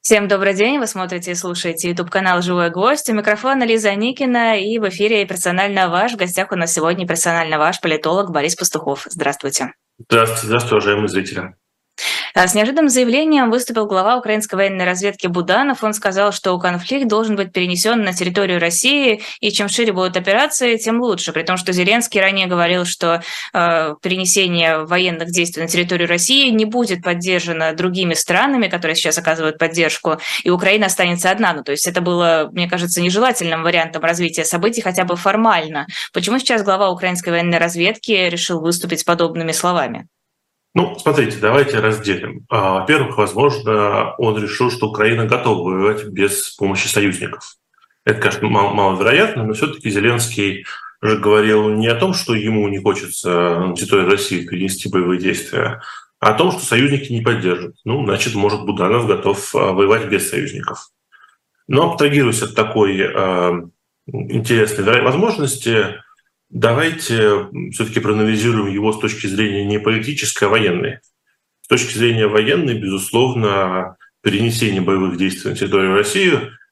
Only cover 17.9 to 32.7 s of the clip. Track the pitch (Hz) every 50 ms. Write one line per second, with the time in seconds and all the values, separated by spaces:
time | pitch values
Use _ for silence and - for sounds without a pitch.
17.9 | 233 233 214 196 185 180 185 180 175 202 202 185 180 175 165 170 170 - - 254
18.9 | 285 294 277 240 214 214 - - - - - 214 208 - 208 202 - - 233 226
19.9 | 196 185 185 185 180 185 180 196 196 226 277 302 - - 262 240 233 220 220 226
20.9 | 226 233 247 240 196 170 - - 156 160 165 165 185 180 175 185 185 180 180 185
21.9 | 214 240 233 - - 208 190 190 196 196 190 180 180 175 170 170 180 180 175 175
22.9 | - - - 170 170 170 175 - - - - - - 190 175 170 170 165 160 156
23.9 | 151 _ - 185 185 185 190 180 - 202 190 180 175 170 170 160 160 156 156 156
24.9 | 175 180 180 180 170 160 165 175 170 180 170 170 - 156 165 165 - 175 175 175
25.9 | 190 170 170 170 175 175 175 - 262 269 277 262 226 214 220 214 220 247 240 220
26.9 | 185 175 175 190 175 175 175 185 185 175 175 170 165 160 160 160 160 160 170 185
27.9 | 180 185 185 175 165 160 - - 175 185 240 285 277 254 220 180 - 175 175 160
28.9 | 160 - - 160 156 170 170 165 160 160 160 156 156 156 170 165 165 170 165 156
29.9 | 151 - - 170 156 156 - - - - - 175 175 175 185 190 196 220 214 190
30.9 | 185 - 185 175 175 175 - 185 190 208 226 180 170 147 127 - 139 147 - 185
31.9 | 175 180 175 180 175 175 175 170 165 160 156 - - 175 175 175